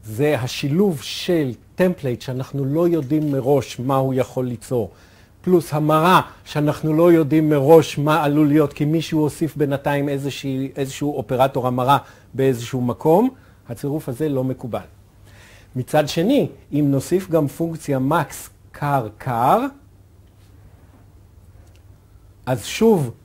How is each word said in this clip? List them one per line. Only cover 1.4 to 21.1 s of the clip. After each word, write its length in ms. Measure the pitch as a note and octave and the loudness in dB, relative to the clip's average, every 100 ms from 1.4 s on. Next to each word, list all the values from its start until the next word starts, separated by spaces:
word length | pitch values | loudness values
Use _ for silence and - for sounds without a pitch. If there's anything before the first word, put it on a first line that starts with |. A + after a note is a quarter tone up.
| C#3 A2 - | -2 -6 -16
טמפלייט 460 | - F#3 F3+ C3+ A#2+ | 0 0 0 -6 -6
שאנחנו 440 | - B2+ C3 C#3 | -6 -8 -6 -6
לא 240 | C3+ D3+ F3 | -2 0 2
יודעים 440 | E3 B2+ D#3 D3+ | 0 0 -2 0
מראש 480 | C3+ B2+ C#3+ - - | -2 2 0 0 -8
מה 160 | B2+ C3+ | -2 0
הוא 180 | C3+ | 0
יכול 320 | B2+ B2 - B2+ | -2 -2 -4 -6
ליצור, 440 | A#2+ - B2+ G2 - - - - _ - | -8 -4 -4 -4 -10 -20 -20 -20 _ 2
פלוס 280 | F3+ - | 2 2
המרה 460 | D3+ D3+ D#3 E3+ F3 - - | -2 2 4 6 4 2 -12
שאנחנו 480 | - D3+ D3 D3 D#3 | -8 -2 -2 -2 -2
לא 200 | D#3 F3 | 4 6
יודעים 360 | E3 D3 D#3 D#3 | 6 4 2 2
מראש 500 | D3+ C3+ E3 D3 - | 2 8 6 6 -2
מה 260 | D3 D#3 | 0 2
עלול 240 | D3 D3 D3+ | 2 2 4
להיות, 240 | D3+ D3 | 4 2
כי 120 | - | 0
מישהו 360 | D3 E3 D#3 D#3 | -2 -2 -2 0
הוסיף 360 | D3+ - E3 C#3 | 0 -2 -6 -2
בינתיים 520 | C#3+ C#3 D3 C#3+ C#3+ | -2 -2 -2 -2 -2
איזושהי, 600 | C#3 C#3 - C#3 C3 C3+ C#3+ | -4 -6 -6 -6 -6 -6 -6
איזשהו 400 | C#3 - D3 C#3+ | -8 -4 -6 -6
אופרטור 500 | B2 B2+ C3+ C3+ B2 | -4 0 0 0 -2
המרה 320 | B2 B2+ C#3 - - - | 0 2 2 0 -20 -14
באיזשהו 460 | B2 C3+ A#2+ A#2 C3 | 0 0 0 -4 -4
מקום. 480 | B2 A2+ D#3 E3+ B3+ - - _ - | -4 -2 2 2 2 -4 -20 _ -16
הצירוף 400 | A#2+ C#3 D3+ C#3+ | -10 -6 -6 -8
הזה 200 | B2 D#3 | -6 -4
לא 160 | C3+ | -2
מקובל. 420 | C3 B2+ A#2+ G#2+ - - _ _ - - - - - C3 | -4 -6 -8 -10 -10 -20 _ _ -20 -20 -20 -20 -12 -10
מצד 320 | A#2+ D3+ D3 | -2 0 0
שני, 400 | - F#3 C#4 E3 - - | -2 0 2 0 -6 -6
אם 140 | C#3+ D3 | -2 0
נוסיף 400 | C#3 - F3+ F#3+ | 0 0 -4 0
גם 160 | D#3+ C#3+ | 0 0
פונקציה 520 | - E3 D#3+ - C3+ | -4 -6 -6 -4 -2
מקס 520 | C3+ E3 D3 - - _ - | 0 0 -2 -10 -18 _ -20
קר 360 | - D3 C#3 A2 - | -8 -2 -2 -4 -10
קר, 420 | - A#2 C3 G3+ C4+ C4+ - - _ - - _ - - - - - - - | -6 0 2 2 0 -10 -20 -20 _ -20 -20 _ -20 -20 -20 -20 -20 -20 -20